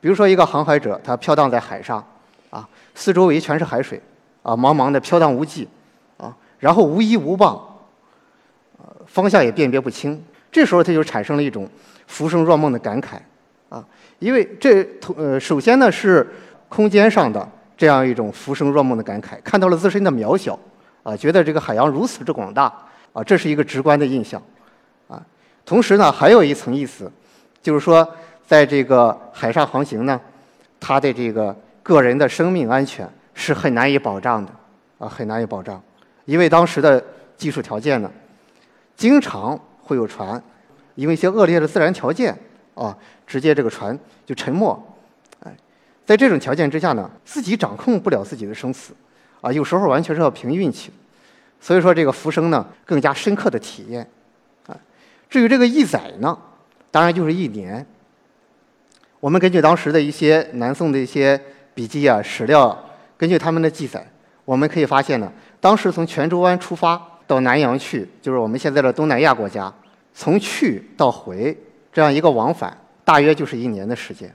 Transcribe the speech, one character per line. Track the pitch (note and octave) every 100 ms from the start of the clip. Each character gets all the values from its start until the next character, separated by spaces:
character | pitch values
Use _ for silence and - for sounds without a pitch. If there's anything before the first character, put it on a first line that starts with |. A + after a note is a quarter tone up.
比 | D#3
如 |
说 | F#3+ G3+
一 | F#3
个 |
航 | E3+ D3+
海 | D3+ D3
者， | B2 G2
他 | - A#2+
飘 | - D3+
荡 | C#3
在 | A#2+
海 | - -
上， | - A2+ A2 _ _ _ _
啊， | A2 G#2+ _ _ -
四 | -
周 | F3 F#3
围 | D3+
全 | D#3+ D#3
是 |
海 | E3 B2
水， | C3+ - _ _ _ _
啊， | - A2+
茫 | B2+
茫 | D3+ C3+
的 | C#3
飘 | - F3
荡 | D#3+
无 | B2
际， | D3+ D#3+ G#2 _ _ _ _ _
啊， | - A#2+ _ _
然 | C3+
后 | F3
无 | E3+ D#3+
依 | A3 A3+
无 | C#3+ F#3
傍， | G3 F#2+ - - _ _ _ _ _ _ _ _ _ _
呃， | - - -
方 | - F#3+
向 | G3
也 | B2+
辨 | G#2+ C#3+
别 | C3
不 | B2+
清。 | A2 C#3+ D3+ D#3+ _ _
这 | D#4+
时 | D4
候 | F3
他 | E3
就 | E3
产 | D3+ A#2
生 | G#2 D3
了 |
一 | C#3+
种 | A2 G2 _ _ _ _
“浮 | - D#3
生 | E3+
若 | D#3+ D#3+
梦” | D3+
的 | A#2+
感 | A2+ A2
慨， | - - _ _ _ _ _
啊， | - - _ _ _
因 | G3
为 | B3+ G3 G3+
这， | C#4 G3+ F#3+ - - E3+
呃， | D3+ C3+
首 | - D3
先 | C3+ B3+
呢 | B3
是 | E3+ G#3 F3 - - - _ _
空 | - G#3+
间 | G3 G#3+
上 | A3 C#3+
的 | G#2 F#2+ - _ _
这 | D#3
样 | C#3 C3
一 |
种 | A#2+ A2
“浮 | - -
生 | C3+ C#3+
若 | C#3+
梦” | C3+ A#2
的 |
感 | A2 G#2
慨， | - G#2+
看 | - G3+
到 | F#3
了 | E3+
自 | F#3+
身 | G3+
的 | G3
渺 | C3 G#2+ F3+
小， | F#3+ - - _ _ _
啊， | - G#2+
觉 | C#3+
得 | F3+
这 | D3+
个 | D#3
海 | -
洋 | A2 C#3+
如 | C#3 A3
此 | -
之 | C3+
广 | C#3+ G2
大， | G#2 C3+ - - _ _
啊， | -
这 | A2 F#3
是 | E3
一 | D3
个 |
直 | D3+ C3+
观 | C#3+ D3
的 | C#3+
印 | C3
象， | G#2+ G#2 - _ _ _ _ _ _
啊， | - - _ _ _ -
同 | F#3+
时 | A#3 G3+
呢 | F3
还 | - D3+
有 | A3+
一 | D3+
层 | C#3+ -
意 | C3 C3+
思， | - F#2 _ _ _ _ _
就 | -
是 | D3
说 | C#3+ E3 E3 - - _ _
在 | D#3
这 | C#3+ C#3
个 | B2+ B2+ A#2+ A2 -
海 | - A#2
上 | A#2 D3
航 | C3
行 | C#3+ A2 B2+
呢， | C3 - _ _ _ _ _
他 | - C#3
的 | C#3
这 | A#2+ A#2+
个 | A2 G#2+ G2 _ _
个 | - E3
人 | B2+ B2+
的 | C#3
生 | - E3
命 | F#3 A#2+
安 | C3 C3+
全 | - F2+ _ _
是 | - -
很 | D3 E3+
难 | A#2 C3
以 | C#3
保 | B2 G2
障 | A2 A2+ G2
的， | - _ _ _ _
啊， | G#2+
很 | - A2
难 | A2
以 | A2+
保 | G2+
障， | F#2 F#2+ _ _ _ _ -
因 | D#3
为 | F3
当 | E3
时 | E3+ -
的 | D3 C3 - - _ _
技 | D#3
术 | -
条 | - G#2+
件 | C3 C3
呢， | G2+ - _ _ _ _ _ _ _
经 | _ A3+ C#4+
常 | - G#2+ G#2 D3+ _ _
会 | - C3+
有 | A2
船 | - G2 A#2 - _ _ _ _
因 | - C#3+
为 |
一 | D#3+
些 | F3+
恶 | G#3
劣 | F#3 E3+
的 | D3+
自 | F#3+
然 | D#3+
条 | F#3 B2+
件， | F3 A#3+ G#2 - _ _
啊， | - A2+ G2 _ _ _
直 | C3+
接 | D3+
这 | D3
个 | A#2
船 | - G2+ C3+ - _
就 | _
沉 | B2+ -
没。 | D3 G#3 G#2+ - _ _ _ _ _
哎， | - G2 _ _ _ _ -
在 | G#3+
这 | C4
种 | E3
条 | -
件 | C#3+ D3+
之 | D#3
下 | E3+
呢， | B2 F#2 -
自 | _ -
己 | G3+ A3
掌 | A#2 G2+
控 | - A3
不 | G3+
了 | C3+
自 | G2 B2+
己 | G2+
的 |
生 | A2 B2
死， | C3 - - _ _ _ _
啊， | A#2+
有 | C#3
时 | C#3
候 | F3+ G3
完 | C3+
全 | E3
是 | D#3
要 | D#3
凭 | - A#2+
运 | E3 F3+
气。 | - - _ _ _ _ _ _ _
所 | - F#3
以 |
说 | F3+
这 | E3
个 | D3+
浮 | C3 D3+
生 | D#3+ E3
呢， | D3 - - -
更 | D3+
加 | C#3+
深 | C#3 -
刻 | G3+ A#3
的 | A#2+
体 | - - G#2
验。 | A#2+ A2+ _ _ _ _ _ _
啊， | - _ _ _ _ _
至 | C4+
于 | A#3
这 | B3+
个 | B3
一 | C4+
载 | G#3+ A#2 D#2+ C#3+
呢， | - E3+ _ _ _ _ _
当 | D#3
然 | E3+
就 | E3+
是 | D#3+
一 | E3+ E3
年。 | G#2+ F#2 G#2+ C#3 _ _ _ _ _ _ _ _ _ _ _ _ _
我 | C#3+
们 | F3+
根 | F#3
据 | F3+
当 | D3+ E3+
时 | -
的 | D#3
一 | D3
些 | D3 D3+ D#3 -
南 | B2+ A#2+
宋 | C#3 E3
的 | C3+
一 |
些 | B2+ C#3+ C#3 C#3 C#3 - _
笔 | - A#2
记 | D3 C#3+
啊、 | A2
史 | G#2 - A2+
料， | D3 B2 G2 - - _ _
根 | E3
据 | F3
他 | E3
们 | E3
的 | D#3+
记 | D#3 C3+
载， | - F2 _ _ _
我 | - C3
们 | D3+
可 | E3+
以 | C#3+
发 | C#3
现 | C3+ C3
呢， | G2 - _ _
当 | F#3
时 | G#3+ G3
从 | F3 E3
泉 | - D#3
州 | F3
湾 | F3+ F3+
出 | - E3+
发 | E3+ E3+ - _ _
到 | C3+
南 | C3 C3+
洋 | C#3 C3
去， | - C3 F#2 _
就 | -
是 | C3
我 | A2
们 | B2
现 | D3+
在 | C#3
的 | C3
东 | A#2+ D#3
南 | B2+
亚 | D3+
国 | B2 G2+
家， | G2+ F#2+ - _ _ _
从 | - - F#3
去 | G3+ - B3 G#2 -
到 | - C#3
回 | - - F#2 B2 D#3 - _ _
这 | -
样 | D3+
一 | C#3+
个 | E3
往 | B2 A#2
返， | E3 F#2 - _ _
大 | - D#3
约 | C#3+
就 | D3+ C#3+
是 | B2
一 | B2
年 | G#2 G2
的 | A#2+
时 | -
间。 | - F#2